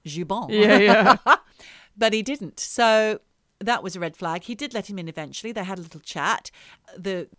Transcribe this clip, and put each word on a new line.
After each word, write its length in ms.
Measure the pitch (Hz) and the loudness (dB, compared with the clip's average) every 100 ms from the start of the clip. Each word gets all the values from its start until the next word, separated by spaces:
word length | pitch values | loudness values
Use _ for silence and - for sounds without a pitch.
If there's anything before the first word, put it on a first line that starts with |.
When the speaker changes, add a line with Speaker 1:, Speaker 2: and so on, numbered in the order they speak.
| 156 | -12
Speaker 1:
"Je 180 | 151 | -10
bon." 240 | 175 202 - | -6 -6 -2
Speaker 2:
Yeah, 280 | 214 208 208 | 4 6 6
yeah. 380 | 208 214 208 226 - | 6 6 6 4 4
Speaker 1:
<laughs> 720 | 330 - _ - - _ - | 2 0 _ -20 -20 _ -2
But 160 | 220 | 0
he 80 | 220 | 0
didn't. 360 | 220 285 175 - | -2 -6 -8 -12
So 600 | - - 226 220 214 214 - _ _ _ | -8 0 4 4 2 -2 -10 _ _ _
that 240 | 208 240 | -4 -4
was 140 | 190 180 | -4 -8
a 20 | |
red 160 | 170 - | -8 -8
flag. 280 | 170 175 | -8 -8
He 120 | 202 226 | -8 -10
did 180 | 285 | -8
let 160 | 226 190 | -8 -8
him 80 | 196 | -10
in 120 | 165 | -12
eventually. 420 | 160 151 - 226 | -12 -12 -12 -10
They 140 | 220 185 | -10 -10
had 120 | 190 | -10
a 40 | |
little 180 | 165 156 | -14 -18
chat. 520 | - 160 156 - - - - _ _ 185 | -14 -6 -4 -4 -8 -20 -20 _ _ -14
The 300 | 185 185 - | -10 -8 -10